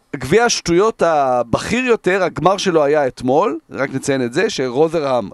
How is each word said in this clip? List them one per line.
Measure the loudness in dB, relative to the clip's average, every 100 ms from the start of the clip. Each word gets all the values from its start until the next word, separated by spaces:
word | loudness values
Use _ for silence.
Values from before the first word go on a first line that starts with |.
| _ -10
גביע | 0 2
השטויות | 2 0 0 2 2 2
הבכיר | 0 2 2 0 0 -4 -2 -2 0
יותר, | 0 0 0
הגמר | -2 0 0 0
שלו | 2 2
היה | 2 2 0
אתמול, | -2 0 2 0 -2 -8
רק | -6 -6
נציין | -4 -2 -2
את | -2
זה, | -2 -2
שרות'רהאם, | -2 -2 0 0 0 -2 -2 -4